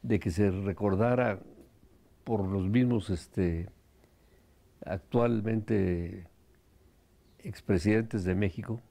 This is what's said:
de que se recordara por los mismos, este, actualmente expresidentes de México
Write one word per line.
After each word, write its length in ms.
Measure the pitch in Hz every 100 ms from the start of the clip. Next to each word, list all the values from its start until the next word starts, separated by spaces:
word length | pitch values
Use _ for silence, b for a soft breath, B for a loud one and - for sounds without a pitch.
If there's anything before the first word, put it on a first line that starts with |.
de 180 | 117 104
que 100 | 98
se 220 | 85 101
recordara 880 | 92 98 87 101 95 117 123 120 101 - - - _ - - _ _
por 240 | - 101 95
los 220 | 98 92
mismos, 420 | 117 127 117 95
este, 580 | 90 - - 90 82 85 - _ _ b b b b b b _ _ -
actualmente 1400 | 95 - 123 120 113 107 110 104 107 92 87 87 98 87 _ _ _ _ _ _ _ _ _ _ _
expresidentes 840 | - - - 95 95 110 113 110
de 100 | 90 92
México 440 | 101 - 98 113 -